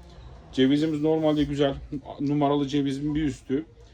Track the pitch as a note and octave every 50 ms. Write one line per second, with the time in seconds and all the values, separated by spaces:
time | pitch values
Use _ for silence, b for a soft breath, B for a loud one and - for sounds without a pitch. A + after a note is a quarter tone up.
0 | B B B B B B B - - - - C3+ C3 C3 C#3+ D3 D#3 E3 D3+ D3
1 | D3 D#3 D#3+ D#3+ D#3 D3+ D3+ D3+ C#3+ C#3+ C#3+ C#3 D3 C#3 C#3 C#3 - - D3+ C#3+
2 | - - G#2 - D3 C#3 D3 D3 C#3+ C#3 C#3+ D3 C#3+ C3+ C#3+ D3 C#3 C#3 C3+ C#3
3 | D3 D3+ D3 D3+ D#3 C#3 B2 - - - C3 D3 D#3+ - - b b b